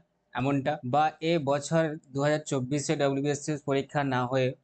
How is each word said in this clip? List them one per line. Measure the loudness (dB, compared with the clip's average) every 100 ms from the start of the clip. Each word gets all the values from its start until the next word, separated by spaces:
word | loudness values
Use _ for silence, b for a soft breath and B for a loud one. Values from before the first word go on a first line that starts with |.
| -12 _ _
এমনটা, | -4 0 0 0 -4 0
বা | 2 2 0
এ | 0 0
বছর | 2 -2 0 0 0 -2 _
দু | -2
হাজার | 2 0 0
চব্বিশে | -2 0 -2 0 0
ডব্লিউবিসিএস | 2 2 0 -2 -4 -6 -2
পরীক্ষা | -2 0 -2
না | 0 0 0
হয়ে | 0 0 -2